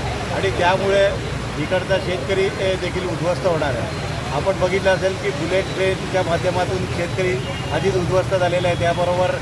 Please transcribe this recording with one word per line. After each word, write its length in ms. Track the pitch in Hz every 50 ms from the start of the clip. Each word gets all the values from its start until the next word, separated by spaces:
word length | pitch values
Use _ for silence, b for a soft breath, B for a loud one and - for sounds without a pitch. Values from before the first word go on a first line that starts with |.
| - - - - - -
आणि 180 | - 143 175 196 190 -
त्यामुळे 480 | 175 175 190 190 196 196 196 196 196 202 196 - - 143 - - - - - 143
इकडचा 380 | 151 151 185 185 175 170 196 185 -
शेतकरी, 400 | 175 180 - - - 190 190 190
अ, 280 | 202 - - 196 190 185 175
देखील 280 | 175 - - 185 185 175
उद्ध्वस्त 380 | 170 143 147 175 175 - -
होणार 240 | 190 165 156 151 143
आहे. 180 | 123 117 - - - - - - - - - - -
आपण 240 | - - 196 190 180
बघितलं 340 | 180 185 185 196 180 190 190
असेल 200 | 170 180 190 190 -
की 80 | - 202
बुलेट 340 | 185 - 165 160 180 190 185
ट्रेनच्या 580 | - - 180 190 190 185 185 - - - 185
माध्यमातून 640 | 180 170 170 165 165 185 175 180 180 175 190 185 175
शेतकरी 480 | - - 170 170 170 - 190 185 180 185 185 - - - - - -
आधीच 240 | 143 160 156 196 190
उद्ध्वस्त 380 | 185 180 165 180 185 175 - 196
झालेला 340 | 185 180 175 170 180 175 175
आहे. 100 | 170 160
त्याबरोबर, 520 | 175 170 170 175 175 175 180 175 180 175 139 127